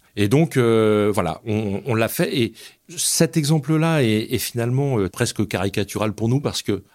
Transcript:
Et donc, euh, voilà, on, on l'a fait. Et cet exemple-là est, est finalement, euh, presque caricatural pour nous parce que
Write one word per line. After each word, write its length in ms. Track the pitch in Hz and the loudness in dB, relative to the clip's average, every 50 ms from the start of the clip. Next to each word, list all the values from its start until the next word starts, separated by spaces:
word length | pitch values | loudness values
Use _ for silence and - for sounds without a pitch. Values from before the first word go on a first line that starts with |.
| _ _ _ | _ _ _
Et 100 | 101 104 | -2 2
donc, 300 | 104 123 143 165 127 - | 2 4 4 2 2 2
euh, 560 | 135 120 117 113 113 110 107 107 104 104 107 101 | 2 2 4 4 4 4 4 4 4 2 2 2
voilà, 260 | 107 90 82 80 - - | 0 0 -2 -4 -6 -6
on, 340 | 113 104 107 110 101 95 101 - | -4 -4 -2 -2 -2 -4 -4 -2
on 80 | 135 113 | -2 0
l'a 140 | 110 113 104 | 0 0 0
fait. 280 | - - 180 247 214 | 0 -2 -2 -2 0
Et 160 | 147 117 - - - - - - _ _ - | 0 -2 -2 -2 -10 -20 -20 -20 _ _ -16
cet 480 | 170 175 - - - - 170 160 - | -8 -6 -4 -2 2 2 0 2 2
exemple-là 640 | 170 147 139 160 156 131 156 160 156 160 165 160 151 | 0 0 2 0 0 2 0 0 2 2 2 2 2
est, 320 | 127 110 107 107 107 - 127 | 2 2 2 0 0 -2 -4
est 40 | 104 | -4
finalement, 600 | - - - 117 117 123 123 135 143 139 131 107 | -4 -4 -4 -4 -2 0 0 0 0 0 0 0
euh, 100 | 98 90 | 0 -2
presque 380 | - - 123 117 - - 107 | -2 -2 -4 -4 -2 -4 -4
caricatural 680 | - - 98 92 98 - 107 101 - - 101 104 110 95 | -2 -2 -2 -2 -2 -2 -4 -4 -4 -4 -4 -4 -4 -2
pour 140 | - 110 113 | -2 -2 0
nous 120 | 123 143 | 0 0
parce 220 | 143 113 95 - | -2 -2 -6 -4
que 200 | - - 101 95 - _ _ | -4 -4 -4 -4 -6 _ _